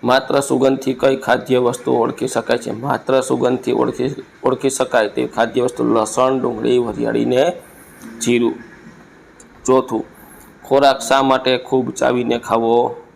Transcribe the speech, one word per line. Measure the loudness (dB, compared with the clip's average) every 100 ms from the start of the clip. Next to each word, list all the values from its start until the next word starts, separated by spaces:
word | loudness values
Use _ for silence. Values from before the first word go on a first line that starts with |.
માત્ર | 0 0 2 -2
સુગંધથી | 0 2 2 2 -2
કઈ | 0 0 0
ખાદ્ય | 0 -2 2 2
વસ્તુ | 2 -2 -2
ઓળખી | 0 0 -2 -4
શકાય | -4 -2 -4
છે? | -4
માત્ર | -6 -4 -4 0 0
સુગંધથી | 0 0 0 0 -2
ઓળખી, | -2 -2 -2 -6 -6 -14 -4
ઓળખી | -2 0 -2
શકાય | -2 0 0 0
તેવી | -2 -4
ખાદ્ય | -2 0 0
વસ્તુ | -2 -2
લસણ, | 0 0 0 0 2 2
ડુંગળી, | -2 -2 0 0
વરિયાળી | 0 -4 -2 0
ને | 0 2 2 -2 -14 -20 -20 -20 -20 -6
જીરું. | 0 2 0 -2 -12 -20 -20 -20 -20 -20 -20 -20 -20 -6
ચોથું, | 2 2 2 -6 -8 -16 -20 -20 -20 -20
ખોરાક | 0 4 4 2
શા | 2 2
માટે | 4 2 2 -2
ખૂબ | 0 -2 -2
ચાવીને | 0 0 0 -2 -4
ખાવો | 0 0 4 2 2 -4 -16